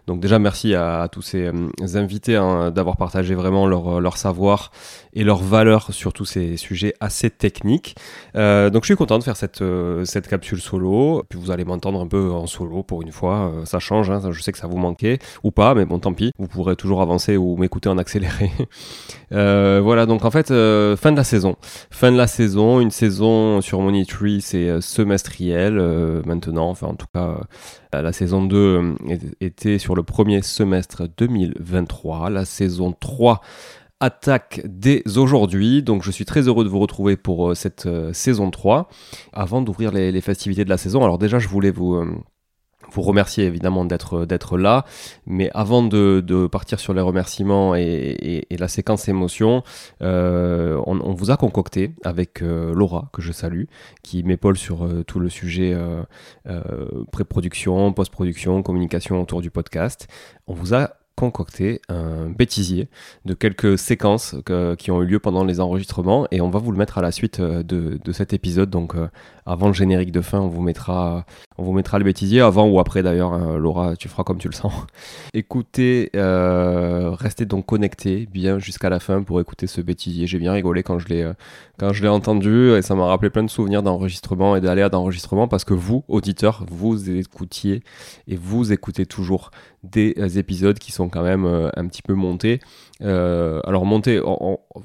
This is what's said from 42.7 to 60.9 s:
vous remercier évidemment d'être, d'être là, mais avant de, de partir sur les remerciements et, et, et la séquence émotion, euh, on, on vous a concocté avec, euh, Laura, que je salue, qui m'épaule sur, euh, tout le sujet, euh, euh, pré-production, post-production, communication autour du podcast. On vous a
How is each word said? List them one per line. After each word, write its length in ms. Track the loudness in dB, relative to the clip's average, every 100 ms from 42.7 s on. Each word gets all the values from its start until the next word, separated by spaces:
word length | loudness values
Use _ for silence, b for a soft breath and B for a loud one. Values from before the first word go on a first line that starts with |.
| _ -12
vous 120 | -4
remercier 420 | 2 2 2 2 0
évidemment 400 | 0 -2 0 0
d'être, 400 | -2 -4 -4 -2
d'être 320 | -4 -2 0
là, 260 | 4 2 0 B B B -6
mais 240 | -2 -2
avant 280 | -2 2 4
de, 400 | 4 4 4 4 2
de 220 | 0 0
partir 300 | -2 -6 -6
sur 160 | -4
les 60 | -2
remerciements 760 | 0 -2 -4 -4 0 2 4
et, 80 | 2
et, 720 | 0 -2 -4 -6 -6 -6 -6
et 40 | -6
la 100 | -4
séquence 400 | -4 -2 -2 0
émotion, 560 | -2 -2 0 2 2 -2 B B B
euh, 800 | -2 0 2 2 0 0 0 -2 -2
on, 140 | -4
on 140 | -4
vous 180 | -2 0
a 60 | 2
concocté 560 | 2 0 -2 -2 -4 -4
avec, 380 | -6 -4 -4 -4
euh, 320 | -4 -4 -2
Laura, 360 | 2 0 0 -8
que 80 | -10
je 100 | -8
salue, 340 | -6 -6 -6 -8 B B B
qui 200 | -8 -4
m'épaule 340 | -2 2 2 2
sur, 260 | -2 -6
euh, 220 | -4 -4 -6
tout 160 | -4
le 80 | -4
sujet, 420 | -6 -6 -2 0
euh, 300 | -2 -4 -8 -10 B B B -12
euh, 120 | -10 -8 -10 -8 -10 -8
pré-production, 800 | -6 -4 -2 -4 -4 -2 2 2
post-production, 680 | 0 -4 -2 -4 -4 -2 -2
communication 600 | 0 -2 -2 -4 -2 -4
autour 200 | -2 -6
du 100 | -6
podcast. 580 | -6 -6 -4 -4 -6 -18 B B B -12
On 60 |
vous 200 | -8 0
a 220 | 0 0